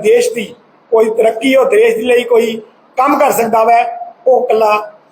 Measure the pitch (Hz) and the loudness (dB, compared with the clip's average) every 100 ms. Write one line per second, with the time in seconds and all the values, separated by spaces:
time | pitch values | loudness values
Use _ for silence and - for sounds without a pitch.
0 | 208 240 240 240 196 - _ _ - 226 | 0 2 0 -4 -10 -14 _ _ -4 0
1 | 220 - 220 220 262 262 247 208 233 220 | 0 0 -2 0 0 0 2 2 2 0
2 | 247 240 240 226 226 220 - _ _ - | 0 0 0 0 0 -6 -12 _ _ -2
3 | 277 285 277 - 226 220 220 233 240 - | 0 2 0 0 -2 0 2 2 0 -6
4 | - - - 247 240 220 214 208 165 - | -14 -6 0 0 2 0 0 0 -4 -16
5 | _ | _